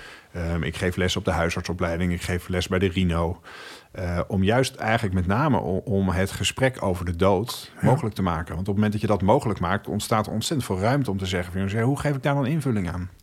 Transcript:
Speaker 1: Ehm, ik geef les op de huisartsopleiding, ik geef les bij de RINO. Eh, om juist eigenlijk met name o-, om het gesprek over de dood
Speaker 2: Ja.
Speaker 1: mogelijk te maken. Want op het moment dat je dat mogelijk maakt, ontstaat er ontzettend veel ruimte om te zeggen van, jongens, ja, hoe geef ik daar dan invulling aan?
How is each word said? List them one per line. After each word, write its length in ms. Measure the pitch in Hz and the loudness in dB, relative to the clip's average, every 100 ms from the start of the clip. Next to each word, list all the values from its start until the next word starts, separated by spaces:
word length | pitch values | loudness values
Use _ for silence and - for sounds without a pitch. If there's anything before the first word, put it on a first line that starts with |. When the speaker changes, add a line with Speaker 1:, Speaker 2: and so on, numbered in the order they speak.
| - - - | -20 -20 -14
Speaker 1:
Ehm, 300 | 87 85 85 | -6 -2 -2
ik 140 | 71 - | -2 -2
geef 200 | 92 92 | -2 0
les 200 | 90 - | 0 0
op 80 | |
de 60 | 95 | 0
huisartsopleiding, 800 | 82 82 92 - 90 85 85 90 | 0 0 -2 -6 -2 -2 0 -2
ik 100 | 87 | -2
geef 260 | - 87 - | -2 -4 -2
les 200 | 90 - | -4 0
bij 100 | 92 | 0
de 100 | 95 | 2
RINO. 520 | 95 90 82 85 90 - - - - - | 2 2 2 0 -4 -12 -18 -18 -20 -18
Eh, 300 | - 87 87 - | -8 -4 -2 0
om 140 | 98 | 2
juist 320 | 95 120 131 | 4 4 2
eigenlijk 400 | - 110 113 98 | -2 0 0 2
met 120 | 92 85 | 0 0
name 340 | 110 156 101 | 2 2 2
o-, 220 | 57 92 | 0 -4
om 240 | - 98 95 | 0 0 2
het 220 | 90 95 | 2 0
gesprek 520 | - 98 - 131 - | -2 -4 2 0 2
over 220 | 95 90 | -2 -2
de 120 | 87 85 | -2 2
dood 560 | 95 95 123 - - - | 4 4 0 -6 -12 0
Speaker 2:
Ja. 60 | 107 | 2
Speaker 1:
mogelijk 260 | 135 110 | 4 0
te 80 | 101 | -2
maken. 260 | 95 82 82 | -2 -2 -4
Want 60 | 80 | -4
op 60 | 98 | -2
het 80 | |
moment 180 | 101 104 | 2 2
dat 80 | 104 | 2
je 60 | 107 | 2
dat 160 | 101 | 2
mogelijk 380 | 95 143 113 95 | 4 4 2 -2
maakt, 260 | 85 98 - | 0 0 -2
ontstaat 380 | 101 - 110 101 | -4 0 0 0
er 60 | |
ontzettend 320 | 110 - 151 - | -2 -2 -2 0
veel 80 | 92 | 0
ruimte 300 | 107 143 120 | 2 2 0
om 80 | 98 | -2
te 80 | 92 | -2
zeggen 260 | 90 87 | -2 -2
van, 80 | 92 | -2
jongens, 180 | 98 110 | -2 2
ja, 60 | 120 | 2
hoe 120 | 143 | 2
geef 160 | 147 | 0
ik 80 | 135 | 0
daar 120 | 147 | 0
dan 120 | 143 127 | 0 0
invulling 440 | 160 135 107 85 | 0 0 0 0
aan? 200 | 87 90 - | -4 -8 -12